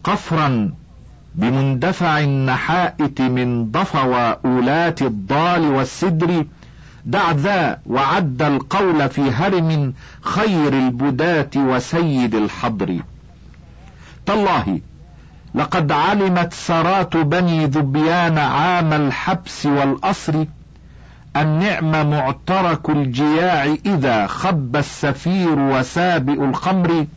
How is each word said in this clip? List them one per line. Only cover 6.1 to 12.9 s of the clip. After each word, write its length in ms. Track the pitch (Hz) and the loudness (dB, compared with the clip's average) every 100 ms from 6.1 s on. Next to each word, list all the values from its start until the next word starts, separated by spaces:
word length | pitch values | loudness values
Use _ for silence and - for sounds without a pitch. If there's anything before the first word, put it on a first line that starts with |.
| 160 170 175 151 - - - - - | 2 2 0 -2 -10 -20 -20 -20 -14
دع 260 | - 190 - | -4 0 0
ذا 480 | 147 180 196 143 - | 0 0 0 0 -4
وعد 560 | - 123 - 185 160 123 | -4 0 2 0 -2 0
القول 680 | 151 135 - 196 190 156 139 | 0 0 0 0 2 2 0
في 120 | - | 0
هرم 720 | 135 117 190 185 160 156 139 131 - - | 0 0 0 2 2 0 -2 -6 -16 -10
خير 520 | - 180 214 175 147 | -4 0 0 2 2
البداة 760 | 135 127 120 143 131 165 165 143 | 2 0 0 -2 0 0 0 0
وسيد 800 | 139 135 127 123 165 170 135 123 | 0 0 0 0 0 2 2 2
الحضر. 640 | 107 104 - 123 107 95 | 0 -2 -2 -6 -2 -4